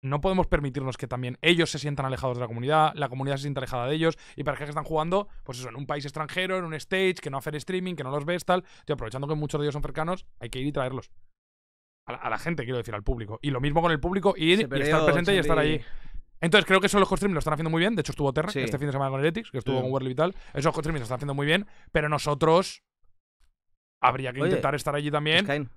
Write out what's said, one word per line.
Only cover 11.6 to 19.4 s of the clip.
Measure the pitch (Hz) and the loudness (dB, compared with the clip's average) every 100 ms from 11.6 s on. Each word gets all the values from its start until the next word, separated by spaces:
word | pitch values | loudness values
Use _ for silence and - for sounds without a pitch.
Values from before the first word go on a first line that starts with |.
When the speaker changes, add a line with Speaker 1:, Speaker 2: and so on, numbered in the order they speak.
| _ _ _ _ - | _ _ _ _ -12
Speaker 1:
A | |
la, | 120 | -6
a | 123 | -4
la | 110 | -4
gente, | 160 165 | -4 -4
quiero | 117 123 | -4 -4
decir, | 117 104 | -4 -6
al | |
público. | 104 123 104 110 | -4 -4 -4 -6
Y | 147 | -4
lo | 131 | -2
mismo | 143 143 | 0 2
con | 170 | 2
el | 156 | 2
público, | 170 196 185 - | 0 2 2 2
ir | 156 190 | 4 4
Speaker 2:
Se | |
Speaker 1:
y | 139 | 4
Speaker 2:
perdió | 135 139 | 0 2
Speaker 1:
estar | 156 156 | 4 4
presente | 143 175 196 | 4 4 2
y | |
estar | 147 156 | 4 4
Speaker 2:
Xavi. | 151 156 | 4 0
Speaker 1:
allí. | - - - - - - | -4 -8 -6 -10 -12 -4
Entonces, | 165 208 175 | 4 6 8
creo | 190 | 6
que | 190 | 6
eso | 208 | 4
los | 190 | 4
co-streaming | 185 202 170 | 4 2 0
lo | |
están | 156 | 0
haciendo | 151 160 | 0 0
muy | 165 | 2
bien. | 185 220 | 2 0
De | |
hecho, | 139 | -4
estuvo | - 143 | 0 0
Terra | 139 160 | 0 -2
Speaker 2:
Sí. | 139 | -2
Speaker 1:
este | 120 147 | -2 -2
fin | 143 | -2
de | |
semana | 135 139 | -2 -2
con | 135 | 0
Heretics, | 147 165 | 0 0